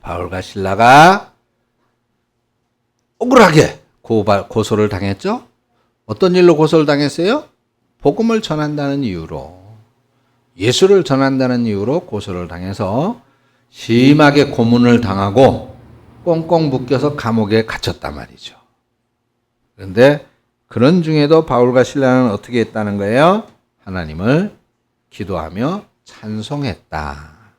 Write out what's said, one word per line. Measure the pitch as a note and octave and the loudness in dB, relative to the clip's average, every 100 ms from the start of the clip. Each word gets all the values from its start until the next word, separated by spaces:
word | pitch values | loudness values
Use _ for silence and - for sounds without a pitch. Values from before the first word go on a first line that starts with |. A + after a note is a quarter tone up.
| - | -10
바울과 | F2 F2 F#2 | -10 -8 -10
신라가 | F#2 G#2 F#2+ G2 A#2 C#3 E3 G3+ - _ _ _ _ _ _ _ _ _ _ _ _ _ _ _ _ _ _ _ | -12 -8 -6 2 6 8 8 4 -4 _ _ _ _ _ _ _ _ _ _ _ _ _ _ _ _ _ _ _
억울하게 | B3 - G3 D3+ - - _ _ | 0 4 6 4 2 -2 _ _
고발, | _ A2+ G2+ G2+ F2+ | _ -2 0 -2 -2
고소를 | A2+ G#2 G#2+ G#2 | -6 -2 -2 -2
당했죠? | G2 G2 G2 F#3+ A#3+ - _ _ _ _ _ - | -2 -6 -6 -6 -8 -10 _ _ _ _ _ -14
어떤 | A2 F#3 | -2 0
일로 | F3+ F3+ D3+ | 4 4 4
고소를 | D#3 D#3+ D3+ | 2 2 2
당했어요? | C#3+ D3 - F3 C#4+ - _ _ _ _ _ | 0 -2 -2 -2 -4 -6 _ _ _ _ _
복음을 | C#3+ C#3 A3+ A3 | -4 -2 -2 -2
전한다는 | - D3+ D3+ D3 C#3 C#3 | -4 -6 -6 -6 -6 -4
이유로, | B2+ F2 D#2+ D#2 C#2 F#2 F#2+ A2 _ _ _ _ _ _ _ _ | -6 -6 -10 -14 -14 -20 -20 -20 _ _ _ _ _ _ _ _
예수를 | G#2 B2 F#3+ G3 | -2 2 4 4
전한다는 | D#3+ C3+ C3+ C3+ C3 B2 A#2 | 2 0 0 -2 -2 -2 -2
이유로 | G2+ G#2+ D#3 - | -4 -4 -4 -6
고소를 | G#2 G2+ F2+ F2 | -12 -8 -10 -10
당해서 | E2+ F#2 G2+ F#2+ A2+ F3+ A#3+ _ _ _ _ _ | -12 -12 -8 -4 -2 -4 -6 _ _ _ _ _
심하게 | - - A#2 C3 D3 D3 C#3+ C#3 | -20 -2 2 4 6 4 4 0
고문을 | - A2+ A#2+ A#2+ A#2+ | 0 0 4 4 4
당하고 | A2 G2 G2 G#2 C3 - - - - - _ - | 0 -4 -2 4 4 2 -10 -20 -20 -20 _ -12
꽁꽁 | F3 E3 D#3+ E3+ D#3 | -4 -4 0 -2 0
묶여서 | B2+ B2+ C3+ C#3+ - | -4 -2 -2 -2 -4
감옥에 | A#2 A2+ G#2 A2 A2 | -4 -2 0 -2 -2
갇혔단 | - - F2 C#2+ | -8 -10 -10 -12
말이죠. | D2 A#1 B1 - _ _ _ _ _ _ _ _ _ _ _ _ _ | -12 -16 -20 -20 _ _ _ _ _ _ _ _ _ _ _ _ _
그런데 | G2 F#2+ C3 D3 - _ _ _ _ | -8 4 4 4 -6 _ _ _ _
그런 | A2 B2+ F3+ | 0 2 2
중에도 | D#3+ D#3 D3 D#3+ | 0 0 2 2
바울과 | D#3 B2+ B2 B2+ | 2 2 2 2
신라는 | B2 C#3+ C3 B2+ B2 | 0 0 0 2 0
어떻게 | G2+ - A#2+ | -4 -4 -4
했다는 | G#2+ A2 G#2 G2+ | -4 -4 -6 -4
거예요? | G2+ A#2+ D#3+ G#3 - _ _ _ | -2 2 2 0 -6 _ _ _
하나님을 | - F#2 D#2+ D#2 G#2 D3+ G#3 - _ _ _ _ _ | -12 -10 -10 -6 -2 0 -2 -10 _ _ _ _ _
기도하며 | - F#2+ F2+ D#2+ F2 C3 G3 - _ | -16 -8 -8 -8 -8 -6 -6 -12 _
찬송했다. | _ - G#2+ G#2+ A2 D3 C#3 - _ D#2 D2+ D2 D2+ D2+ _ | _ -20 -12 -12 -10 -8 -8 -10 _ -12 -10 -14 -18 _ _